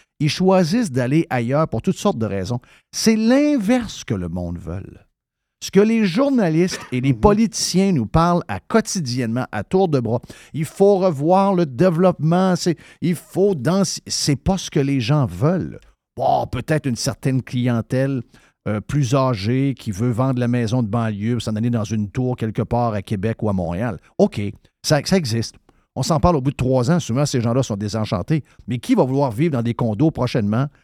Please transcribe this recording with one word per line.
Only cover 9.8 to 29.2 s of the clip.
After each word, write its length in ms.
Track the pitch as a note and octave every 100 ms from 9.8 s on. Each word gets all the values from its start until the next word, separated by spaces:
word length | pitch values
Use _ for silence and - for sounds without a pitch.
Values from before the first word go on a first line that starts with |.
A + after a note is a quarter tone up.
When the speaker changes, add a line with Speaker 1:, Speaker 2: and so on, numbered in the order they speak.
| F#3+
Speaker 1:
de 140 | C#3
bras, 180 | A2+ A#2 - - -
il 120 | C#3+ D#3
faut 320 | - G3 G3
revoir 560 | F#3+ C#3 D3+ F#3 G3
le 120 | F3+ D#3+
développement, 920 | A#2 F#3 D#3+ F#3 E3 D#3 F3 F#3+ F3
c'est, 200 | F3+ D3+ - -
il 160 | E3+ D#3+
faut 400 | - D#3+ G3+ D#3+
dans-, 440 | A#2+ F#3+ F#3 - -
c'est 300 | - - C#3
pas 220 | - F#3+
ce 120 | -
que 120 | D#3
les 180 | C#3 C#3
gens 260 | A2 D3 A2+
veulent. 540 | F2 C#3+ F3+ D2+ G1+ - _ _ -
Bon, 280 | C3 C#3 -
peut-être 400 | B2+ - D3+ C3+
une 100 | A#2
certaine 440 | - G2+ C#3 C3
clientèle, 800 | - B2 B2 A#2 - C3 C3+ C3+ - _ _ _ G#2+
euh, 140 | G#2
plus 320 | - C#3+ A#2+
âgée 640 | C3+ C3 A2 G#2 C3 C#3 B2
qui 140 | -
veut 180 | F#2+ B2
vendre 300 | A2 C3 B2
la 80 | A#2+
maison 340 | B2 A2+ B2+
de 60 | A2
banlieue, 520 | A#2 A2+ G2+ A2 A#2+
s'en 160 | A2+ G#2+
aller 140 | A#2+
dans 140 | A#2+
une 260 | G2+ A2+ G2+
tour 260 | - B2+ B2
quelque 280 | A2 G#2
part 300 | A2+ A#2+ A#2
à 100 | G#2
Québec 400 | - G2+ A2+ A2+
ou 60 | G#2+
à 40 |
Montréal. 460 | F#2+ E2 F2 A#2+ E2+ _ -
OK, 240 | G#3 - G2+ - _ _
ça, 180 | - D3+ -
ça 120 | F#3+
existe. 380 | C3+ A2+ - - _ _ _ -
On 80 |
s'en 160 | C3 D#3
parle 160 | F3+ D#3
au 60 |
bout 100 | C3
de 40 | -
trois 360 | C3 C3 A#2+
ans. 80 | F3
Souvent, 260 | - A#2+ D3
ces 160 | B2+
gens-là 220 | A#2 B2
sont 140 | - G2+
désenchantés. 640 | G#2 A2 G#2+ G2 - D#3 - _ -
Mais 120 | B2
qui 160 | - A#3
va 80 |
vouloir 280 | C3 C3+